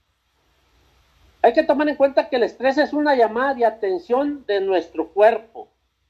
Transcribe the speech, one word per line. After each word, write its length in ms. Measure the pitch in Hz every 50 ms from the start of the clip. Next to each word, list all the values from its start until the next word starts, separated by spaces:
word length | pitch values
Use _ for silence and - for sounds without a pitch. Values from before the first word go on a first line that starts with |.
| _ _ _ _ _ _ _ _ _ _ _ _ _ _ _ _ _ _ _ _ _ _ _ _ _ _ _ _
Hay 120 | - 233 240
que 100 | 302 311
tomar 260 | 311 294 262 302 302
en 60 | 277
cuenta 340 | - 277 277 269 320 302 -
que 60 | -
el 80 | 254 220
estrés 360 | 190 - - 226 262 269 294
es 140 | 294 - -
una 220 | 302 294 294 277
llamada 400 | 254 233 208 214 233 262 277 269
de 100 | 240 240
atención 800 | 320 320 - - 196 185 175 - - 240 - 294 294 294 277 - -
de 120 | 202 196
nuestro 500 | 196 196 190 175 160 - - 156 160 -
cuerpo. 580 | _ 190 208 226 226 226 - _ _ 120 107 - _ _ _ _ _ _ _